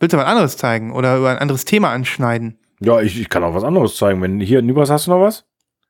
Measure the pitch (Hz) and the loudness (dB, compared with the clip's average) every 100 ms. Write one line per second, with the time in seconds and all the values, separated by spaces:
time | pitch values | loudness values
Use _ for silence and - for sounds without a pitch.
0 | 170 156 135 226 151 - 127 113 113 127 | 2 2 2 2 0 -2 -2 -2 -4 -2
1 | 127 131 131 127 147 135 - 208 175 120 | 0 2 0 0 -2 -4 0 0 2 -2
2 | 127 - 123 117 117 110 _ _ 101 117 | -6 -2 -2 -2 -6 -12 _ _ 2 2
3 | 107 101 110 90 87 85 117 180 113 - | 2 -2 -4 -2 -2 -2 0 0 0 0
4 | 101 95 92 98 98 131 117 135 139 147 | 0 0 -2 -4 0 2 2 0 2 0
5 | 175 180 202 220 _ _ _ _ _ | 2 2 2 0 _ _ _ _ _